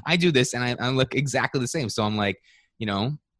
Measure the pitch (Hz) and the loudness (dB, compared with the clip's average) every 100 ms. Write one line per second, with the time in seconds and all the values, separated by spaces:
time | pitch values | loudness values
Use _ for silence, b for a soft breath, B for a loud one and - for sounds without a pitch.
0 | - 175 175 135 123 120 123 123 123 131 | -2 2 4 4 2 0 -4 -2 0 0
1 | 131 - 139 127 - 143 120 165 117 - | 0 0 -2 0 0 -2 -2 -4 -4 -2
2 | 107 107 101 98 b b b - 110 101 | 0 0 -2 -4 b b b -8 -4 -2
3 | 117 151 _ | -2 -4 _